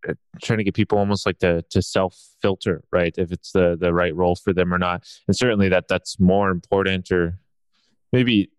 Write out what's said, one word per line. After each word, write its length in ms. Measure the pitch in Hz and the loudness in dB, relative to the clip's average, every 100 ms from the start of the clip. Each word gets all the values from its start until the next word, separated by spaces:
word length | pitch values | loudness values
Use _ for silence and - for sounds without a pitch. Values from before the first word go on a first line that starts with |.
| - | -10
uh, 60 | 82 _ - | -10 _ -18
trying 160 | - 113 | -4 -2
to 60 | |
get 100 | 98 | 0
people 240 | 95 104 104 | -2 0 0
almost, 260 | 101 101 | 0 0
like, 140 | - 87 | -2 0
to, 240 | 92 85 82 | 0 0 0
to 100 | - | -2
self-filter, 1000 | 90 - 95 _ - _ 104 95 - 82 _ | -2 -2 -2 _ -20 _ -4 -2 -4 -6 _
right? 220 | 90 87 - | -2 0 -2
If 160 | 87 | -6
it's 200 | 90 - | -6 -4
the, 240 | 95 90 82 | 2 2 2
the 140 | 87 | 0
right 200 | 85 90 | 0 0
role 220 | 80 90 87 | 0 -2 0
for 160 | - | -2
them 220 | 87 87 | -2 0
or 40 | 90 | 0
not. 260 | 90 87 - - - | -2 -4 -8 -20 -6
And 80 | - | 0
certainly 320 | 127 107 98 | 0 2 2
that, 200 | 90 - | 2 0
that's 320 | 92 - - | -4 -4 0
more 300 | 92 95 98 | 2 4 2
important, 600 | 90 - 98 95 95 90 | -2 -2 0 0 -2 -2
or 280 | 90 85 90 _ _ _ _ _ _ _ | -2 -2 -6 _ _ _ _ _ _ _
maybe 380 | 127 123 110 95 | 0 2 2 0